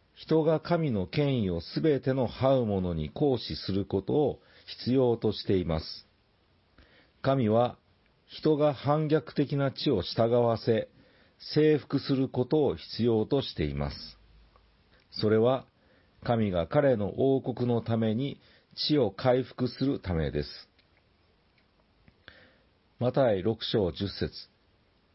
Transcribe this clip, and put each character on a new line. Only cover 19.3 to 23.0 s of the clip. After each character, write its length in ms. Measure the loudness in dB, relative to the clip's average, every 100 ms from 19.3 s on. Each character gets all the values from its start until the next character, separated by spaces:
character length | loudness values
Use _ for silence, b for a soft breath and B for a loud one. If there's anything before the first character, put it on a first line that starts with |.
| 0
復 260 | 0 -6 -6
す 160 | -4
る 160 | -4 -4
た 140 | -4
め 160 | -2 -2
で 140 | -4
す。 60 | -6 -10 -20 _ _ _ _ _ _ _ _ _ _ _ _ _ _ _ B B B B B B _
マ 120 | -4